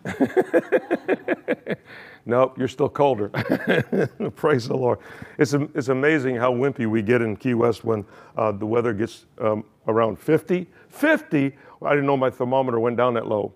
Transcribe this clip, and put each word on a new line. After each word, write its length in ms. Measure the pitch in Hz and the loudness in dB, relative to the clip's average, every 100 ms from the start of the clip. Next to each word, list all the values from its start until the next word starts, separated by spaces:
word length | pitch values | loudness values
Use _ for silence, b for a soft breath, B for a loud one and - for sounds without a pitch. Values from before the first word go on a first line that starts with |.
<laughs> 1700 | - - 254 - - 330 - - - 349 - - - 339 - - - - B B B B - | -10 -2 0 0 2 0 2 -2 -2 -6 -4 -4 -4 -6 -4 -6 -6 -10 B B B B -2
nope, 300 | 123 131 - | 2 2 0
you're 120 | 127 | -6
still 200 | - 135 | -2 -2
colder. 400 | - 143 117 101 | 2 2 2 -2
<laughs> 1080 | - - - - 170 - 196 143 - 175 - | -4 -2 -2 0 0 0 -2 -2 -4 -8 -2
Praise 320 | 156 139 120 | 0 0 0
the 80 | 135 | -2
Lord. 240 | 123 107 B B B B | 0 -2 B B B B
It's 140 | 135 | 0
am-, 160 | 143 151 | 0 -2
it's 140 | 160 123 | -4 -2
amazing 480 | 131 147 156 131 120 | 2 2 2 0 0
how 160 | 127 | 0
wimpy 360 | 123 139 131 113 | 2 -2 0 0
we 140 | 113 | 0
get 200 | 104 123 | 2 2
in 140 | 113 101 | 2 -2
Key 180 | 131 | -2
West 300 | 117 120 113 | 2 2 0
when, 200 | 113 110 98 B B - | -2 -4 -4 B B -4
uh, 160 | 110 | -2
the 140 | 101 107 | -2 -2
weather 260 | 120 117 | -2 0
gets, 340 | 101 113 - _ - | -2 -6 -8 _ -4
um, 240 | 110 107 - _ - | -2 -2 -6 _ -2
around 280 | 110 113 98 | 2 0 -2
fifty. 520 | - 156 - 180 180 B B | 0 0 2 -4 -4 B B
Fifty? 680 | - 294 311 - 147 139 - B B | -2 2 2 0 0 0 -4 B B
I 60 | 139 | 0
didn't 160 | 143 139 | 2 2
know 100 | 139 | 2
my 140 | 127 | 0
thermometer 480 | - 123 135 131 117 | -2 -2 0 0 0
went 180 | 117 117 | 0 2
down 180 | 123 | 2
that 120 | 117 113 | 0 -2
low. 260 | 107 101 | -2 -4